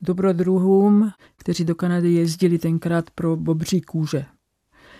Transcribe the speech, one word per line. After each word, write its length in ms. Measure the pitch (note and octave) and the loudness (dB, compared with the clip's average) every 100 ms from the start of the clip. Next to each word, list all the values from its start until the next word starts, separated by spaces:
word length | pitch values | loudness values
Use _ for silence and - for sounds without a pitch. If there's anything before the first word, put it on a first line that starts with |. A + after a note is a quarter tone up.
dobrodruhům, 1120 | F3+ F3+ F#3+ E3+ F3+ F#3 F#3 G3 G3+ G#3 G#3+ - _ _ | -4 -2 0 0 0 0 2 4 4 4 2 -4 _ _
kteří 280 | - F3 E3+ | -6 -4 -2
do 100 | E3+ | -2
Kanady 380 | F3 F3 F3 | -2 0 2
jezdili 460 | E3+ E3+ D#3+ F3 E3+ | 2 0 0 0 0
tenkrát 520 | E3+ E3 E3+ E3+ E3 | 0 -2 -2 -4 -4
pro 240 | - E3 D#3+ | -4 -4 -2
bobří 460 | D#3+ D#3+ D#3+ F#3 | -2 -2 -2 -4
kůže. 440 | - E3 D#3 C#3+ C3+ _ _ _ _ _ - - | -2 -4 -4 -4 -8 _ _ _ _ _ -20 -20